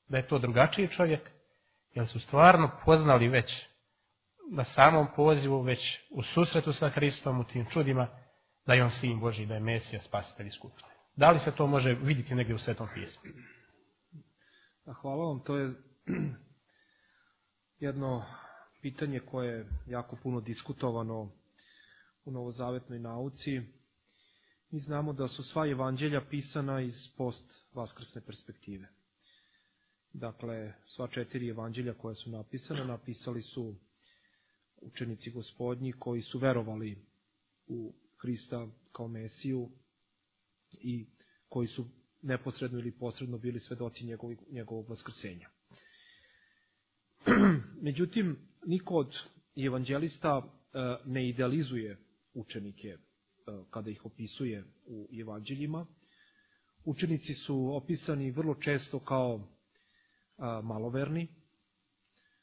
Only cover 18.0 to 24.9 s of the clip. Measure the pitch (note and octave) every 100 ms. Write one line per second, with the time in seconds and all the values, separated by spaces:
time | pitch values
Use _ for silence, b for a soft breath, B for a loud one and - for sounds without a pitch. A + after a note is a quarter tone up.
18 | C3+ A#2+ - B B B B B C#3 C3
19 | D3 C3 - C3 B2 A#2 G#2+ - - B2
20 | A#2+ A#2+ C3 B2 A2 A2+ - C3+ B2+ A#2
21 | A2+ A2+ G2+ - _ b b b b b
22 | b b - C3 B2 A#2+ B2 B2+ B2 A#2+
23 | A#2 A#2 C3+ C3+ - C3 A2+ - _ _
24 | _ _ _ _ _ _ - D3+ C#3